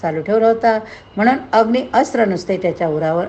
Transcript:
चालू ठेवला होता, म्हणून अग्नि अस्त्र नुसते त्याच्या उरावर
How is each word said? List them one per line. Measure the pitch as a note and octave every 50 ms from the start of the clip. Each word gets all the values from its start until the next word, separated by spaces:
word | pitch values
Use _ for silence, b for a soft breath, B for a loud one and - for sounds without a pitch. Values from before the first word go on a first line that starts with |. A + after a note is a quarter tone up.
| -
चालू | E3 D#3 D#3+ D3
ठेवला | G3 G#3+ A3 A3 A3+
होता, | A#3 A3+ - A#3 A3 A3 A3 B B B B B -
म्हणून | G3+ G#3+ B3 C4+ C4+ - - -
अग्नि | A3 A3+ A3 A#3+ B3+ B3 - -
अस्त्र | A3+ D4 - - A#3 A3
नुसते | G3+ F#3 F3 - - F#3+
त्याच्या | F3+ F3+ F3 E3 - F3+ D#3+
उरावर | D3+ D3+ D#3+ D#3 D#3+ E3+ F#3